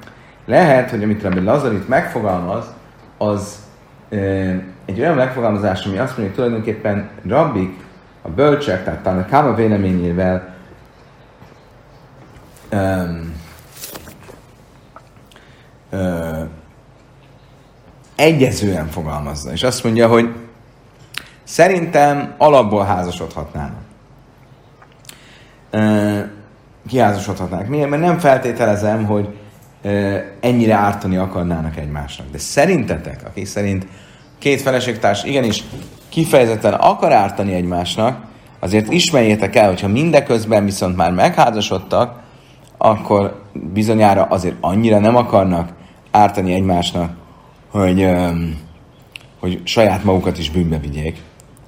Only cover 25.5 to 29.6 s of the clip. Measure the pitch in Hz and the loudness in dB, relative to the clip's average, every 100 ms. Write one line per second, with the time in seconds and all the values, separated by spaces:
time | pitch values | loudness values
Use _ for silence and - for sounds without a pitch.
25.5 | - - 107 107 107 104 104 101 - - | -20 -6 0 2 2 2 -2 -6 -14 -20
26.5 | - _ - - 127 110 98 101 92 90 | -20 _ -20 -4 2 2 2 -4 -6 -6
27.5 | 90 107 147 143 147 175 170 143 127 127 | -6 -4 -2 -2 0 0 2 4 4 2
28.5 | 117 113 101 104 110 107 104 104 - - | 0 0 0 0 0 0 -2 -4 -10 -20
29.5 | - | -20